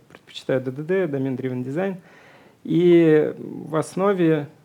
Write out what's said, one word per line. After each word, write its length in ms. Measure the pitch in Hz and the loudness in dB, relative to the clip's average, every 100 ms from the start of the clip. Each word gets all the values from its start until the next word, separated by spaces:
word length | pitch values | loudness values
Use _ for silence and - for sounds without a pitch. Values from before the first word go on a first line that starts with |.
| _ | _
предпочитаю 500 | - _ - - 131 | -20 _ -12 -4 -4
Д 120 | 131 | -4
Д 100 | 127 | -8
Д, 220 | 156 190 170 | -4 -2 -2
domain-driven 580 | 139 135 123 127 127 | -2 -4 -4 -6 -6
design. 340 | 127 147 196 185 - - - _ _ _ | -6 -4 -6 -6 -14 -20 -20 _ _ _
И 720 | - 160 175 170 165 151 139 - | -2 2 6 6 6 4 2 -4
в 380 | - - 156 156 | -12 -12 -6 -6
основе 720 | 147 180 202 185 165 156 143 - | -4 -2 0 2 2 2 -2 -14